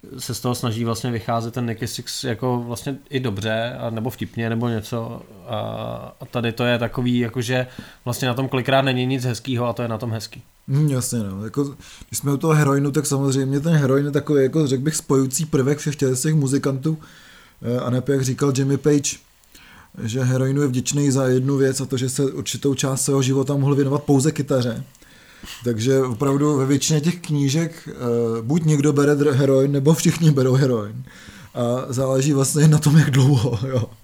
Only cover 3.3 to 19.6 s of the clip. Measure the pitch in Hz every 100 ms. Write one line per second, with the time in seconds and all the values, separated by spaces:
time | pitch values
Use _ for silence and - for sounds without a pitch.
3.3 | 98 107 110 117 135 120 113 120 - 104
4.3 | - 113 117 120 113 104 117 113 117 -
5.3 | 104 90 110 110 110 117 117 120 - 135
6.3 | 127 117 113 123 120 117 - 123 120 117
7.3 | 127 113 127 127 - - - - - 131
8.3 | 120 135 131 120 135 139 127 127 131 123
9.3 | 113 - 120 120 117 120 110 120 110 -
10.3 | - - _ - 139 151 131 123 120 101
11.3 | 95 107 139 139 135 - - - - 143
12.3 | 139 160 151 147 139 143 147 139 139 139
13.3 | 131 131 143 160 156 139 135 143 143 139
14.3 | 147 131 156 147 131 143 - - 135 131
15.3 | - 156 143 131 147 156 139 131 127 156
16.3 | 156 135 139 143 135 151 156 - - -
17.3 | - - _ 117 123 120 123 127 139 127
18.3 | 127 143 131 139 139 151 147 139 - _
19.3 | _ _ -